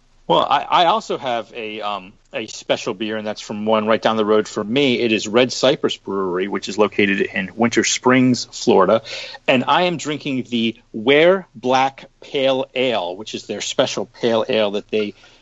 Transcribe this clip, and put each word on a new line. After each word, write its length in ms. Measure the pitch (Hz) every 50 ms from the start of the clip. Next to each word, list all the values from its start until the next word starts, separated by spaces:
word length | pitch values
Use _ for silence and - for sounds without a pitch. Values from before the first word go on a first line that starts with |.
| _ _ _ _ _
Well, 140 | - 170 156
I, 220 | - - - 143
I 220 | - - - 165 175
also 320 | 165 208 220 - - 185 -
have 340 | 143 127 117 117 110 -
a, 300 | - 123 110 107 107 110
um, 320 | 104 104 104 95 92 98 - _ _ _
a 140 | - 127 113
special 480 | 107 - - - - 131 113 - 127 107
beer, 240 | 95 113 107 110 110
and 80 | 107
that's 160 | 107 104 -
from 240 | - - 110 104 107
one 200 | 110 110 107 107
right 140 | 110 110 107
down 160 | - 117 110
the 80 | 110 107
road 240 | 104 107 107 104 -
from 240 | - 110 104 104
me. 280 | 120 139 143 131 120 104
It 120 | 120 113
is 160 | 110 98 101 110
Red 240 | 101 120 131 117
Cypress 460 | - - - 131 156 - - 147 - -
Brewery, 500 | _ - 98 98 95 92 87 90 95 101
which 180 | 101 98 -
is 120 | - 95 101
located 420 | 104 98 - - 104 98 98 101
in 300 | 123 - - 104 95 90 -
Winter 280 | 107 120 117 - 113 98
Springs, 600 | - - - - 123 127 131 127 127 120 - -
Florida. 560 | - - - - 123 104 98 92 92 110 110 - - - - - - - - _
And 180 | - 135 123 - -
I 140 | 143 170
am 160 | 180 180 170 -
drinking 460 | - 147 151 135 - 151 131 127 -
the 320 | - 123 117 113 113 - - _ _ -
Ware 520 | 113 107 135 139 147 160 175 190 190 175 - _
Black 520 | 110 - 127 131 131 135 135 - - - - _ _
Pale 460 | - - - 139 131 135 135 131 131 - -
Ale, 420 | 131 131 131 113 98 87 87 90
which 180 | 101 110 - -
is 120 | 104 -
their 140 | - 104 98
special 460 | - - - - 127 - - 113 98
pale 400 | - _ - - 117 113 113 110 -
ale 220 | 117 110 107 101
that 160 | 101 104 - _
they 240 | 110 107 104 101 - - - - _ _